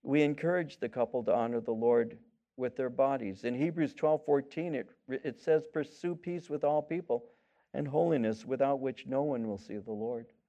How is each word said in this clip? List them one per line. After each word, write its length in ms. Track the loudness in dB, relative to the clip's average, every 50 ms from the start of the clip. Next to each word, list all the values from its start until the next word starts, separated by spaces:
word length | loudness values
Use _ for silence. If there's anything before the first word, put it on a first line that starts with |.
We 220 | -2 2 4 4 4
encourage 560 | 4 2 0 0 0 0 0 -2 -4 -6 _
the 100 | -8 -6
couple 340 | 0 -2 -2 0 0 -4 0
to 100 | 2 2
honor 240 | 2 2 0 -2 -2
the 140 | -2 -2 -2
Lord 440 | 2 4 4 6 6 4 2 -4 -14 -20 _ _ _ _ _ _
with 180 | -6 -6 -4 -2
their 140 | -2 -4 -4
bodies. 540 | 2 2 2 2 2 0 -2 -6 -6 -4 -4
In 100 | -4 0
Hebrews 400 | 0 0 0 2 0 -2 -2 0
twelve 320 | 0 2 2 2 2 2
fourteen, 480 | 2 2 2 2 -2 -6 -6 -4 -2 -4
it, 140 | -4 -6 -8 -14 _ _
it 320 | -8 -8 -6 -4 -6 -8 -4
says, 280 | 2 4 4 4 2 0
"Pursue 440 | -4 -4 -4 -4 -8 -8 -6 -6 -6
peace 340 | -4 -6 -6 -6 -6 -6 -6
with 140 | -4 0 0
all 180 | 2 2 2
people 440 | 0 0 -4 -6 -2 -2 -2 -2 -2 -8 -20 _ _ _ _ _ _ _ -6
and 120 | -6 -4
holiness, 580 | 0 2 2 4 4 4 2 2 0 0 -2 -4
without 340 | -6 0 0 2 2 2 0
which 260 | -2 -4 -4 -4 -8
no 160 | -2 -2 0
one 260 | 0 0 -2 -2 -2
will 120 | -4 -6 -6
see 180 | -8 -10 -10
the 140 | -10 -8 -8
Lord." 360 | -6 -4 -4 -4 -6 -6 -10 -14 _ _ _